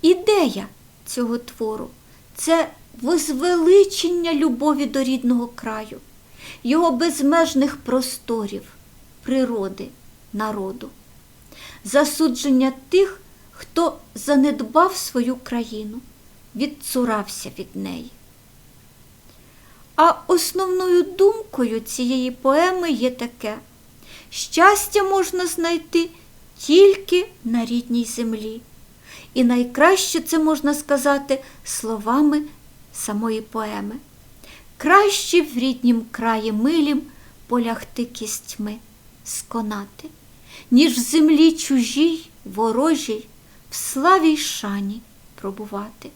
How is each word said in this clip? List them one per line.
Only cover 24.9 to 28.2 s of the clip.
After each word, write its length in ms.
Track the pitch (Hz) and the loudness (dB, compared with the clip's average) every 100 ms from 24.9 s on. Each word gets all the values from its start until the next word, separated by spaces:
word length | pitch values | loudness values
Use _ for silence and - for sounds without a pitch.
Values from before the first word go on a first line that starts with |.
| 415 | 0
можна 440 | 392 392 370 359 359 | 0 0 0 -2 -4
знайти 600 | 339 339 339 - 339 339 - - - - - | -2 -2 -2 -2 -2 -2 -8 -20 -20 -20 -16
тільки 680 | - 320 392 392 - 359 403 - | 2 8 8 6 0 0 0 -8
на 200 | 233 233 | -4 -2
рідній 400 | 226 240 240 240 | -2 -4 -2 -2
землі. 560 | 226 - | -2 -4